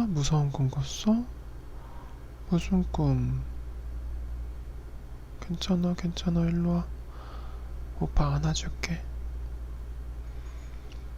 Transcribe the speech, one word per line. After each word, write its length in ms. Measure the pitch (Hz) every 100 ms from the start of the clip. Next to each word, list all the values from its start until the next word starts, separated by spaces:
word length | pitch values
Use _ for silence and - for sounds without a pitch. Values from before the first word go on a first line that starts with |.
| 233
무서운 440 | 151 139 151 143
꿈 200 | 139 131
꿨어? 540 | 143 135 - 214 226 240 - - - - - - - - - - - -
무슨 360 | 175 - 185 180
꿈? 500 | - 143 131 123 131 127 - - - - - - - - - - - - - - - - - - -
괜찮아, 540 | - 170 - 175 175
괜찮아. 460 | 175 170 - 180 170 170
일로 240 | 170 175
와. 120 | 175 - - - - - - - - - - - -
오빠 340 | 156 - 143
안아줄게. 680 | 143 156 160 - - - 165 - - - - - - - - - - - - - - - - - - - - -